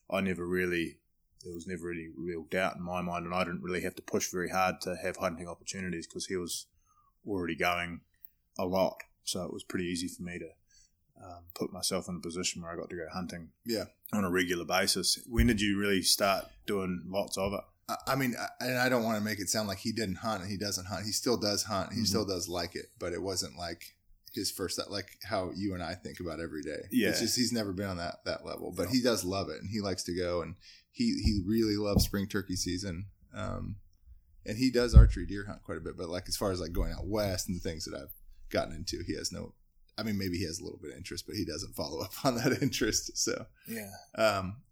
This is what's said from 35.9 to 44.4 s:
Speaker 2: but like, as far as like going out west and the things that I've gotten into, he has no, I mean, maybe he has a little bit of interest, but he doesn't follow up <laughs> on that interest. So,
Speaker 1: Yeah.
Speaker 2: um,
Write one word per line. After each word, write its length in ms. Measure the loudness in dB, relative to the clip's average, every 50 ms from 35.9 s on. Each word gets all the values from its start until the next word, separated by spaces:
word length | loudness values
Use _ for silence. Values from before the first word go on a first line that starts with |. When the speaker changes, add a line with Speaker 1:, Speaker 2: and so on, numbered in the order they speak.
| -6
Speaker 2:
but 120 | -6 -4 -2
like, 200 | -2 -2 -2 -2
as 80 | -2
far 140 | 0 2 2
as 80 | 2 2
like 120 | 0 0 2
going 200 | 2 2 2 2
out 140 | -2 -2
west 400 | 0 2 2 2 2 2 0 -2 -2
and 60 | -2
the 40 | -2
things 240 | -2 -2 -4 -4 -6
that 100 | -6 -8
I've 180 | -8 -10 -12 -14 -18 -20 -20 -20 -16 -6 0
gotten 240 | 2 2 2 2 -2
into, 280 | -6 -6 -4 -4 -4 -4
he 80 | -4 -4
has 160 | -4 -4 -4
no, 240 | -4 -6 -8 -8 -12 _ _ _ _ -20 -20 -16 -10 -6
I 40 | -4
mean, 120 | -2 -2
maybe 220 | 0 0 0 0 0
he 80 | -2
has 120 | -2 -4 -6
a 60 | -8
little 140 | -8 -10 -10
bit 140 | -12 -12 -12
of 40 |
interest, 300 | -10 -10 -8 -8 -8 -8
but 100 | -8 -4
he 80 | -4 -4
doesn't 300 | -4 -4 -6 -8 -8 -6
follow 260 | -6 -6 -4 -4 -6 -6
up 100 | -6 -4 0
<laughs> 60 | 2
on 120 | 2 2
that 260 | 4 2 2 2 4 2
interest. 540 | 0 0 2 2 2 2 0 0 -2 -4 -2
So, 280 | -2 0 -2 -4 -6 -12 -18 _ -14 -10
Speaker 1:
Yeah. 220 | -8 -8 -8 -10 -12 -16 -18 -8 0
Speaker 2:
um, 480 | 4 4 4 4 4